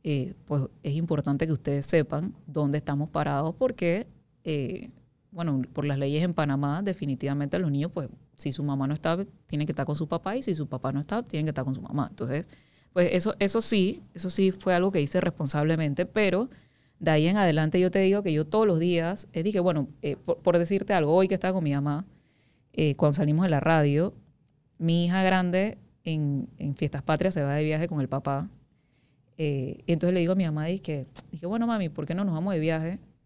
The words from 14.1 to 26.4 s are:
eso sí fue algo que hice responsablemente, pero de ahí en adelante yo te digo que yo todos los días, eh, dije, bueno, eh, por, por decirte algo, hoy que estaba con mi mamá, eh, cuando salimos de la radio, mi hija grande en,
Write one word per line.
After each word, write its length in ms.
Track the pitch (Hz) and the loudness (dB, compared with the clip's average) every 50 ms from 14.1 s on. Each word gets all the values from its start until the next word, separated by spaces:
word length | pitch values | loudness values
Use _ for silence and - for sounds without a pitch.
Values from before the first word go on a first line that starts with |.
| _ | _
eso 160 | 175 180 185 | -8 -8 -6
sí 220 | - - 190 190 | 0 2 2 2
fue 220 | 185 190 - 185 180 | 2 0 0 2 2
algo 180 | 175 180 196 | 4 2 2
que 100 | 190 170 | 2 0
hice 180 | 143 143 - 185 | 0 2 0 0
responsablemente, 840 | 170 180 - - 160 135 143 147 151 156 165 160 160 147 139 - - | 0 0 -2 -2 -4 -2 0 0 2 2 2 2 0 -2 0 -2 -4
pero 440 | 139 - 214 208 190 180 190 240 262 - - _ _ _ _ _ _ _ _ | -2 0 2 2 2 2 0 0 -2 -8 -20 _ _ _ _ _ _ _ _
de 120 | - 160 | 2 4
ahí 160 | 156 151 156 | 4 4 4
en 100 | 170 196 | 4 4
adelante 420 | 208 196 170 151 156 156 156 151 185 | 4 4 4 4 4 2 2 4 4
yo 120 | 185 185 | 2 4
te 80 | 175 196 | 4 4
digo 240 | 190 190 196 208 202 | 4 4 4 2 2
que 80 | 190 156 | 0 0
yo 120 | 151 156 | 0 0
todos 180 | 151 - 214 220 | 2 2 4 4
los 140 | 208 170 160 | 4 4 2
días, 480 | 165 180 175 165 165 170 190 - - - - | 2 2 2 2 0 -2 -4 -6 -10 -8 -6
eh, 100 | 165 165 | -2 -2
dije, 160 | 208 208 190 | 0 0 2
bueno, 300 | 175 185 160 151 135 - - - | 2 2 2 0 -2 -4 -8 -8
eh, 140 | - 143 139 | -6 -6 -6
por, 220 | - - - 170 | -4 -2 -2 -2
por 200 | - - 185 170 | 2 2 4 4
decirte 360 | 170 170 165 202 190 196 - 202 | 4 2 2 0 -2 0 2 2
algo, 200 | 180 151 143 160 | 2 4 4 4
hoy 140 | 185 190 | 4 4
que 60 | 190 196 | 2 0
estaba 180 | 185 - 185 185 | -2 0 -2 0
con 100 | 190 165 | 0 0
mi 100 | 147 139 | 0 0
mamá, 320 | 139 143 147 147 151 196 - - _ _ _ _ _ _ _ _ _ _ _ - | 0 0 -2 -2 -4 -6 -12 -18 _ _ _ _ _ _ _ _ _ _ _ -2
eh, 220 | - 156 151 139 | 0 0 0 2
cuando 220 | - 180 147 143 | 2 2 2 2
salimos 260 | - 151 147 151 160 190 | 2 2 2 2 2 2
de 40 | 185 | 2
la 100 | 156 139 | 2 2
radio, 540 | - 160 165 160 147 143 143 147 170 208 - - - _ _ _ _ _ _ _ _ _ _ | 4 4 4 4 4 4 4 2 0 0 -4 -10 -20 _ _ _ _ _ _ _ _ _ _
mi 280 | - 165 165 165 170 170 | -2 0 2 2 2 2
hija 160 | 175 180 190 190 | 2 2 2 4
grande 540 | 185 190 185 180 180 175 185 196 220 - - - _ _ _ _ | 4 4 2 2 2 2 0 0 0 -4 -10 -20 _ _ _ _
en, 420 | 165 160 156 151 143 143 135 | -4 -2 0 0 0 0 -2